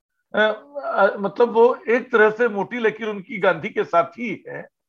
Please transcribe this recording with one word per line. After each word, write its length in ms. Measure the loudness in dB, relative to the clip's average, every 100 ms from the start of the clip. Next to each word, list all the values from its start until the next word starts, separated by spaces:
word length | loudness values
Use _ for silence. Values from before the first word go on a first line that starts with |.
| _ _ _
अ, 40 | 0
अ, 760 | 0 -2 -10 -12 -6 2 2 2
मतलब 300 | -4 0 2
वो 300 | 4 4 2 -2
एक 240 | -2 0
तरह 180 | 4 4
से 180 | 4 -2
मोटी 300 | -2 -6 -4
लकीर 300 | -4 -2 -6
उनकी 300 | -8 -10 -2
गांधी 300 | 0 0 -4
के 160 | -6
साथी 600 | -2 0 0 -4 -10 -10 -12
है। 200 | -16 -16 _